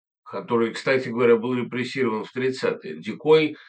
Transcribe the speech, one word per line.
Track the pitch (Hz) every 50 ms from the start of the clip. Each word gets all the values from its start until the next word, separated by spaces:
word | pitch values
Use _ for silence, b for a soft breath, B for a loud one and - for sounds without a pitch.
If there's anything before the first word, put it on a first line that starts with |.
| _ _ _ _ _
который, | - - 101 90 87 120 117 117 110 107
кстати | - - 139 131 127 127 127
говоря, | 113 120 127 117 117 113
был | 110 127 127
репрессирован | 123 113 - 120 127 120 - - 135 127 117 110 107 104
в | - -
тридцатые? | 127 127 131 131 - 120 - 117 - - - 76 78
Дикой | 87 107 - - - 151 156 156 156 151 B B B